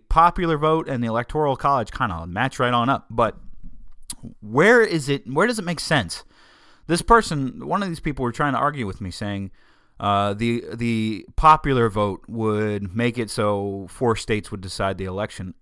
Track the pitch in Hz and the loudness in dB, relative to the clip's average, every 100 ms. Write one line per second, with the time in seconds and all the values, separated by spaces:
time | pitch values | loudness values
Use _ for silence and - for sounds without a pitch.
0 | - 160 170 180 170 147 156 160 156 127 | 0 4 4 4 0 2 2 2 0 -4
1 | 117 113 120 156 147 127 147 139 107 - | -2 -2 -2 -2 0 0 2 2 0 -4
2 | 123 82 85 92 131 - 123 120 120 135 | -4 -4 -6 -2 -2 0 0 2 2 0
3 | - 113 113 - - - - - - - | -2 0 0 -2 -12 -12 -12 -12 -14 -14
4 | - - - - 104 120 196 240 220 165 | -14 -14 -16 -16 -2 4 6 8 6 2
5 | 135 139 - 139 220 220 175 160 - 147 | 0 -2 -2 0 2 0 -4 -4 0 0
6 | 87 - - _ - _ - - - 170 | 0 -6 -14 _ -20 _ -20 -14 -4 0
7 | - 233 214 151 131 - 120 180 196 165 | 6 6 6 -2 -4 -6 -4 -2 -2 -4
8 | 156 135 123 117 147 123 143 143 104 87 | -4 -2 -2 0 0 2 0 -2 -6 -6
9 | 95 - 104 101 98 - _ _ _ - | -10 -8 -6 -6 -8 -12 _ _ _ -6
10 | 101 101 104 101 117 117 76 110 117 113 | 0 2 0 0 0 0 -4 -4 -2 0
11 | 110 104 - - 160 156 143 127 117 104 | 0 -4 -6 4 6 6 4 2 2 2
12 | 104 92 - 113 110 107 107 104 98 104 | -2 -2 -8 -4 -2 0 0 -2 -4 -2
13 | 120 120 107 - 104 101 101 98 92 - | -2 -2 -4 0 0 0 -2 -6 -10 -2
14 | 123 107 - 107 - 101 92 - 98 95 | 0 0 0 -2 -4 -10 -8 -4 -2 -2
15 | 95 92 104 - 92 - | -6 -6 -6 -8 -12 -8